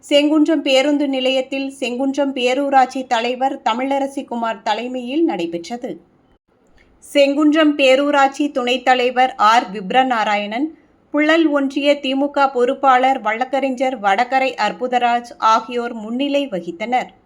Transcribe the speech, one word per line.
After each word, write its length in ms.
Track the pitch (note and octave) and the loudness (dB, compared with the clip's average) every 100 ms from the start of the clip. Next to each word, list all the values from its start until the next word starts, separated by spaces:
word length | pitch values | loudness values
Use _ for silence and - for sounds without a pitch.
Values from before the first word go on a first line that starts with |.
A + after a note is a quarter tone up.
செங்குன்றம் 600 | - C#4+ D4 D#4 D4+ D#4 C#4+ | 2 2 4 2 2 2 2
பேருந்து 400 | C4 C#4+ D4 C#4+ | 2 2 0 0
நிலையத்தில் 600 | C4+ B3+ C4 C4 C#4 C4+ C4+ | -2 0 -2 -2 -6 -8 -6
செங்குன்றம் 560 | B3 A#3+ C#4 C#4 C#4 C4+ | -8 -4 -4 -2 -2 -2
பேரூராட்சி 680 | B3 C4 C#4+ C#4 B3+ C4 B3+ | -2 0 2 2 2 0 -4
தலைவர் 480 | A#3+ A#3+ B3 C4 C#4 - | -2 -2 -2 -2 -2 -4
தமிழரசி 560 | A3+ C4+ C#4 C4+ C#4 C4 | -2 -2 -2 -2 -6 -8
குமார் 380 | A#3 A3+ A3 A3 | -6 -4 -4 -4
தலைமையில் 560 | G#3+ B3 B3+ A#3+ C#4 | -4 -4 -8 -6 -2
நடைபெற்றது. 680 | E4 G3+ E3+ E3+ E3+ A#3+ A#3+ E3 _ _ _ _ _ _ _ _ _ _ | 0 0 -4 -6 -10 -10 -10 -12 _ _ _ _ _ _ _ _ _ _
செங்குன்றம் 720 | - D4 C#4 C#4+ D4+ D4+ D4+ D4 | -2 4 4 4 4 4 4 4
பேரூராட்சி 680 | C4+ C4 C#4+ C#4+ C4+ C4+ D4 | 4 4 4 4 2 2 -2
துணைத் 340 | C#4 B3 B3+ B3 | -2 -2 0 2
தலைவர் 460 | B3+ B3 B3 B3+ - G#3 | 2 2 2 0 2 4
ஆர் 160 | A#3 A3+ | 4 2
விப்ரநாராயணன், 960 | G3+ F#3 B3 C4 A#3 G#3 G#3 G#3 A3 D#4 - _ _ _ | -8 -2 2 2 0 0 -2 -2 -4 -6 -8 _ _ _
புழல் 320 | D4 D4+ D#4+ D#4 C#4+ | -2 0 2 2 0
ஒன்றிய 320 | C4+ C#4 C#4+ C#4+ | -2 -2 0 0
தி 120 | C#4 C4+ | 0 -2
மு 120 | C#4 | -2
க 180 | C#4+ C#4 | 0 0
பொறுப்பாளர் 680 | B3+ B3 C4+ C#4 B3+ C4 C4+ | 0 -2 0 2 4 4 0
வழக்கறிஞர் 760 | G#3+ A3 B3+ C4+ C4+ B3 C4 B3+ | -2 -4 -4 -2 -4 -2 -4 -2
வடகரை 500 | G3+ G3 B3 C4 C4 - G#3 | 0 0 0 0 -2 -2 -4
அற்புதராஜ் 680 | F#3+ B3 A#3+ A#3+ A#3+ A#3+ - A3 | -2 -2 0 0 -2 -4 -2 2
ஆகியோர் 440 | A3+ B3+ B3 A#3 A3+ | 2 0 -6 -6 -8
முன்னிலை 400 | G#3+ A#3+ C#4+ C#4 C#4 | -8 -4 -2 -2 -2
வகித்தனர். 640 | F#3+ F3 E3+ A3 B3+ F#3+ _ | -6 -8 -10 -4 -4 -4 _